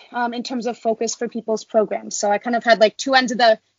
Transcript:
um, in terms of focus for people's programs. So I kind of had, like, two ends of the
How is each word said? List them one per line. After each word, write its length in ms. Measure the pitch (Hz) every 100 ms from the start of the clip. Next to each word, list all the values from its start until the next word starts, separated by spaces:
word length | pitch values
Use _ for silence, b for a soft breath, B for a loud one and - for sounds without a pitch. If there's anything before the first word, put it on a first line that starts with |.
| -
um, 240 | 240 240 233
in 80 |
terms 240 | 233 254 226
of 100 | 226
focus 380 | 233 220 226 -
for 120 | 240
people's 360 | 233 220 214
programs. 520 | - 226 202 202 220 -
So 140 | 208
I 80 | 208
kind 180 | 240 233
of 80 |
had, 160 | 240 208
like, 180 | 220 -
two 180 | 269 262
ends 160 | 254
of 80 | 240
the 180 | 233 220 _